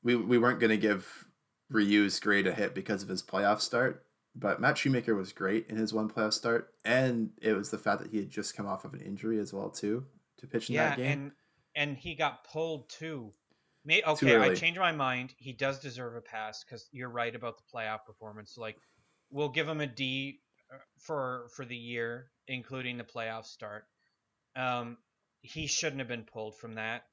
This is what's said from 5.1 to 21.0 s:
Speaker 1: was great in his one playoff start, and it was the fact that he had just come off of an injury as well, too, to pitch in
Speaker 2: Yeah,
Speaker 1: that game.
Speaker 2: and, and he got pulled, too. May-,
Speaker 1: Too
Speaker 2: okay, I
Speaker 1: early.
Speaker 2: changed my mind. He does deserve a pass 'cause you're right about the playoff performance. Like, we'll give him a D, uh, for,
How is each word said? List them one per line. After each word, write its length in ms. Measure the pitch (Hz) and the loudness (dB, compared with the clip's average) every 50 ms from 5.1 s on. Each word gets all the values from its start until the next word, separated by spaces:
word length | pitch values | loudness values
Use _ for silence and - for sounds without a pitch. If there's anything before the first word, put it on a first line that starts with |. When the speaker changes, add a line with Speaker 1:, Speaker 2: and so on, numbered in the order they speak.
| 110 | 2
Speaker 1:
was 180 | 98 92 - - | 0 0 -6 -6
great 340 | - 98 95 101 113 113 - | -4 -2 0 0 0 -2 -2
in 60 | 110 | -2
his 180 | 110 110 107 110 | -2 -2 0 0
one 160 | 110 107 107 | 0 -2 -2
playoff 240 | - - 110 107 104 | 0 0 0 0 0
start, 400 | - - 117 117 117 - - _ _ _ | 0 0 2 0 0 0 -4 _ _ _
and 460 | 107 120 131 131 127 120 117 110 101 - - | 2 4 4 4 4 2 0 0 -2 -4 -2
it 120 | - 110 107 | 0 2 2
was 160 | 98 104 - | 2 0 -4
the 80 | - 98 | -6 -2
fact 240 | - 107 101 101 | 0 0 0 0
that 100 | - - | -2 -4
he 60 | 110 104 | -4 -4
had 120 | 98 95 | -4 -2
just 260 | - 104 101 - - | -6 -6 -6 -6 -6
come 100 | - 101 101 | -6 -4 -4
off 180 | 95 95 - | -4 -6 -8
of 80 | - - | -12 -14
an 80 | 92 | -12
injury 380 | 98 95 101 101 - 110 113 107 | -8 -8 -8 -4 -2 0 0 0
as 140 | 101 95 - | -2 -2 -6
well, 160 | 98 101 101 | -6 -6 -6
too, 360 | - - - 104 110 123 135 - _ _ _ _ _ - | -6 -4 -2 -2 -2 -2 -4 -8 _ _ _ _ _ -20
to 100 | - - | -16 -4
pitch 220 | - 117 - - | -4 -4 -2 0
in 60 | 131 | 0
Speaker 2:
Yeah, 140 | 147 160 156 | 2 2 2
Speaker 1:
that 80 | 143 127 | 2 0
game. 100 | 127 135 | 0 0
Speaker 2:
and, 240 | 143 139 139 143 - _ _ _ _ _ _ _ _ | 0 -2 -4 -10 -12 _ _ _ _ _ _ _ _
and 220 | 151 147 147 139 131 | -4 -2 -2 -4 -6
he 180 | - 175 160 | -8 -10 -2
got 280 | 139 160 143 123 - _ | 0 0 0 0 -4 _
pulled, 440 | - - 156 160 165 160 143 - _ | -10 -4 -4 -2 -2 -4 -6 -8 _
too. 420 | - - 160 160 180 135 113 104 - _ _ _ _ _ _ _ _ _ _ | -14 -10 -10 -8 -8 -8 -10 -12 -18 _ _ _ _ _ _ _ _ _ _
May-, 160 | 147 160 196 | 4 4 6
Speaker 1:
Too 60 | - 160 | 6 4
Speaker 2:
okay, 240 | 151 151 - - 120 | 2 6 8 8 10
I 120 | 113 - - | 10 8 8
Speaker 1:
early. 80 | - | 4
Speaker 2:
changed 240 | - 165 170 170 185 | 4 2 0 2 4
my 120 | 185 175 | 2 2
mind. 420 | 160 151 139 131 127 123 127 131 - _ | 4 4 2 2 2 0 -4 -8 -12 _
He 160 | - 135 123 | -14 -14 -6
does 260 | 110 135 135 139 135 | -2 -2 -2 -2 -2
deserve 360 | - 143 120 123 127 120 117 | -8 -12 -10 -8 -10 -8 -10
a 60 | 120 | -10
pass 420 | 113 - - 110 110 107 107 - - | -14 -10 -8 -8 -8 -8 -10 -12 -14
'cause 240 | _ 127 113 - _ | _ -16 -16 -16 _
you're 180 | - 123 127 123 | -12 -10 -10 -6
right 240 | 117 120 117 117 113 | -2 -2 -2 -2 -4
about 220 | 120 120 120 113 - | -6 -8 -8 -8 -10
the 60 | _ _ - | _ _ -10
playoff 320 | 120 110 110 110 107 - | -6 -4 -4 -4 -6 -8
performance. 520 | - 104 _ 110 107 104 110 107 - - 123 | -14 -20 _ -16 -14 -14 -14 -16 -16 -14 -10
Like, 200 | 113 110 107 - _ _ _ _ _ _ _ _ _ _ | -10 -10 -10 -12 _ _ _ _ _ _ _ _ _ _
we'll 200 | 139 139 151 143 | -4 -2 -2 0
give 180 | 123 160 156 151 | 0 0 0 0
him 140 | 160 151 | -2 -2
a 60 | 151 139 | -4 -4
D, 540 | 113 117 135 131 131 135 135 139 135 _ _ _ _ _ _ _ 131 | -4 -4 -4 -2 -2 -4 -6 -6 -10 _ _ _ _ _ _ _ -20
uh, 40 | 135 - _ _ | -20 -20 _ _
for, 480 | _ | _